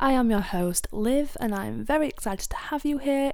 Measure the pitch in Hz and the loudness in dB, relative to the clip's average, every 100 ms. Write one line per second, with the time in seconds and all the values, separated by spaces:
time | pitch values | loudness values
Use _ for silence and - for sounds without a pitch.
0 | 269 262 233 202 185 185 175 - - 214 | 2 4 4 2 2 0 0 -2 -4 -2
1 | 220 277 294 - 226 202 214 220 220 302 | 2 2 0 -2 -2 -2 -4 -4 0 2
2 | 294 - 214 196 - - - 294 294 285 | 0 -2 -6 -4 -6 -6 -6 -4 -2 -2
3 | 277 277 277 | 0 0 0